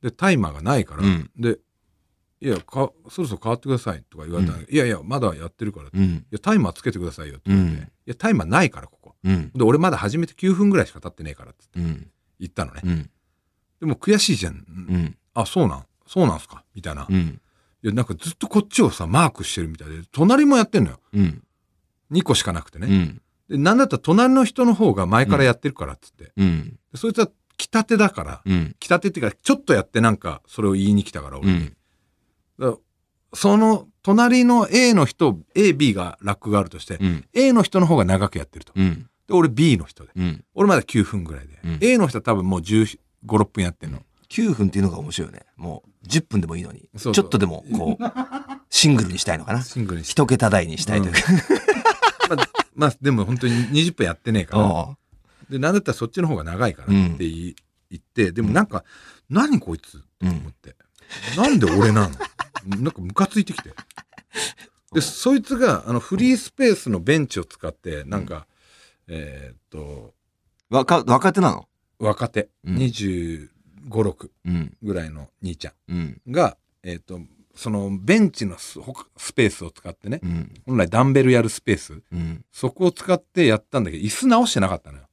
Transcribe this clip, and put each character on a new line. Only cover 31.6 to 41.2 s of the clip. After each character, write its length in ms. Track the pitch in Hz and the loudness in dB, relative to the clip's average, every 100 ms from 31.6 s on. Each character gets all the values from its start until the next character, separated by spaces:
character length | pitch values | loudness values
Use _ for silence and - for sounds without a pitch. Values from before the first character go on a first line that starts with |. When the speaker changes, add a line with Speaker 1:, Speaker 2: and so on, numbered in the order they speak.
Speaker 2:
ん。 160 | 76 - _ _ _ _ _ _ _ _ | -2 -12 _ _ _ _ _ _ _ _
Speaker 1:
だ 140 | 131 | -4
か 0 | |
ら、 40 | 113 _ _ _ _ _ | -4 _ _ _ _ _
そ 220 | - 208 208 | -2 2 6
の 300 | 220 214 - _ | 6 4 -2 _
隣 420 | - 208 240 254 | 2 4 6 6
の 240 | 247 240 208 | 6 4 4
A 240 | 214 247 | 4 4
の 120 | 214 | 4
人、 340 | 143 - 156 92 - | 2 2 0 0 -4
A、 180 | - 202 | 2 2
B 220 | 143 143 | 4 2
が 240 | 98 90 - | 0 -4 -8
ラ 140 | 101 | -6
ッ 40 | 101 | -6
ク 120 | - | 0
が 80 | 104 | 0
あ 40 | |
る 60 | 90 | 0
と 100 | 92 | -8
し 40 | |
て、 120 | - 85 | -12 -2
Speaker 2:
う 100 | 95 | -2
ん。 180 | 85 - | -2 -4
Speaker 1:
A 200 | 220 269 | 2 4
の 100 | 240 | 6
人 160 | 190 196 | 4 2
の 80 | 175 | 4
方 100 | 160 | 4
が 80 | |
長 240 | 92 95 98 | 4 2 0
く 100 | - | -4
や 60 | |
っ 40 | 71 | -12
て 100 | - | -16
る 60 | |
と。 80 | - | -12
Speaker 2:
う 80 | - | 0
ん。 260 | 95 80 - _ _ | 0 0 -10 _ _
Speaker 1:
で、 60 | |
俺 140 | 185 160 | 2 2
B 280 | 117 160 110 | 4 4 4
の 80 | |
人 200 | 76 - | 0 -16
で。 60 | - - | -16 -4
Speaker 2:
う 40 | |
ん。 240 | 90 76 - | -4 -4 -12
Speaker 1:
俺 140 | - 202 | 0 2
ま 60 | |
だ 80 | 170 | 2
九 220 | - 117 | 2 0
分 180 | 98 104 | 0 -2